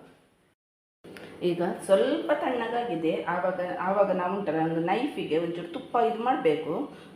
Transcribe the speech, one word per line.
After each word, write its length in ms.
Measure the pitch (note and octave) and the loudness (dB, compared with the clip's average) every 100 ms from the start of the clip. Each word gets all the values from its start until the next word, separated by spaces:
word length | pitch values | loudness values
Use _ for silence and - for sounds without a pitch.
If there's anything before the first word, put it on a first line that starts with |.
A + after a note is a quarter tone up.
| - - _ _ _ _ _ _ _ _ - - - - | -16 -20 _ _ _ _ _ _ _ _ -18 -16 -16 -4
ಈಗ 200 | F3 E3+ F3+ - - | -2 0 -2 -2 4
ಸ್ವಲ್ಪ 460 | G3 B3+ D#4+ D#4+ | 4 6 2 0
ತಣ್ಣಗಾಗಿದೆ. 920 | D4 D#4 A#3+ A#3 A#3+ G3 E3 D#3+ D3+ | 0 0 -2 -2 -2 -2 0 0 0
ಆವಾಗ, 360 | E3+ F3+ F#3 F3+ F3+ F3+ | -2 0 0 -2 -4 -2
ಆವಾಗ 320 | F3+ G3+ F#3+ | 0 4 4
ನಾವು 280 | F#3 F3+ G3+ | 2 0 -2
ಉಂಟಲ್ಲ, 220 | E3 D#3+ | 0 0
ಒಂದು 200 | D#3+ E3 | 0 0
ನೈಫಿಗೆ 560 | E3+ G#3 C#4+ - E3 D#3 | 0 0 0 -4 0 0
ಒಂಚೂರು 360 | E3+ E3+ - | 0 -4 -8
ತುಪ್ಪ 220 | C4 - A#3+ | -10 -2 2
ಇದು 280 | A3+ G#3+ | 2 2
ಮಾಡ್ಬೇಕು. 500 | B3 C#4 D#3+ D3 D3 F#3+ C#4+ - - | 0 4 4 2 0 -4 -4 -10 -18